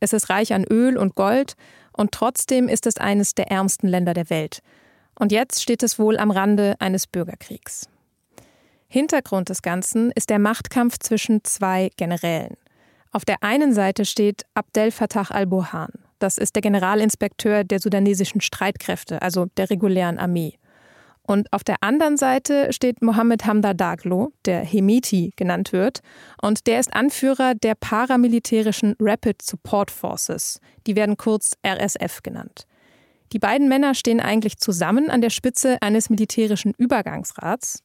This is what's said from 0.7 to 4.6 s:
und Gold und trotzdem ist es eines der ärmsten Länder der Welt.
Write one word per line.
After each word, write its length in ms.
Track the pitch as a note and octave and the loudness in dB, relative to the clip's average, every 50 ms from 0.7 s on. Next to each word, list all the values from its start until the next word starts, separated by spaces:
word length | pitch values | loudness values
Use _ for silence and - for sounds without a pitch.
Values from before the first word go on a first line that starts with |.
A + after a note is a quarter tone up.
| A3 A3+ B3 C4 B3+ | 2 4 4 4 2
und 180 | - G3+ F#3+ - | 2 0 0 0
Gold 420 | - G3 G3 A3+ C4 C#4 - - _ - - - - - _ _ | 0 2 2 2 2 0 -2 -6 _ -20 -20 -20 -20 -20 _ _
und 200 | - G#3 G#3 - | -2 -2 -2 -2
trotzdem 560 | - A3 B3 C4 - - - C4+ B3+ B3 - | -2 -2 -2 -2 -2 -2 0 2 2 2 2
ist 180 | - A#3 - | 0 0 0
es 100 | A#3 G#3 | -2 -2
eines 380 | - - G3+ G3+ G#3 G3+ - - | -2 0 0 2 2 0 0 -2
der 160 | - F#3+ - | -4 -2 -2
ärmsten 360 | G3+ F#3+ F#3+ F#3+ - - - | 0 0 0 -2 -2 0 0
Länder 280 | F#3+ F3+ F3+ F3+ F3 E3+ | 0 2 2 2 0 0
der 160 | F3 E3 - | -2 -2 -2
Welt. 300 | F3 D#3+ D#3 D#3+ - - | -2 -4 -4 -6 -10 -16